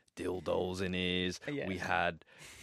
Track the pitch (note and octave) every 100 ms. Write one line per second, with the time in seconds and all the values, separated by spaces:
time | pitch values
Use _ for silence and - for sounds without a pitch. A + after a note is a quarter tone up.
0 | _ - F2 F2+ E2+ F2+ F2+ F#2 F#2 F2+
1 | F#2 F2+ F2+ F2+ - C#3+ F#2+ F#2 F2+ F2
2 | F2 E2 - - - -